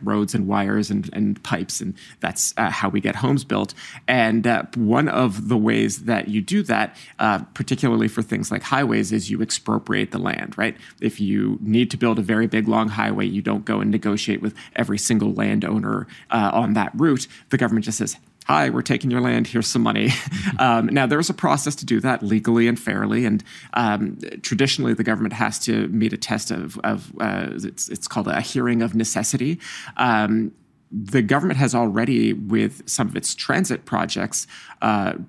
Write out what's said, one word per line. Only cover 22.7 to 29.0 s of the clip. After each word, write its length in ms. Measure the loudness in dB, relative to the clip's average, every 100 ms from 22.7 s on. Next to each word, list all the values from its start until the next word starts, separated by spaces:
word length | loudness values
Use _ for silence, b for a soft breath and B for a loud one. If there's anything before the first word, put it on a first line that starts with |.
| 2
fairly. 460 | -2 -2 0 2 2
And, 180 | 0 -2 B B
um, 460 | 0 2 0 -2 -6 -12 -10
traditionally, 500 | -4 0 2 2 0
the 100 | 0
government 300 | 0 0 -2
has 240 | -2 -2 -2
to 280 | -2 0 0
meet 260 | 0 0
a 40 | -2
test 340 | -4 -4 -4
of, 260 | -6 -8 -4
of, 320 | -4 -4 -6 -6
uh, 280 | -4 -4 -4
it's, 360 | -6 -8 -8 -8
it's 180 | -8 -6
called 200 | -4 -2
a 140 | -2
hearing 420 | -2 -2 0 2
of 100 | 0
necessity. 680 | 0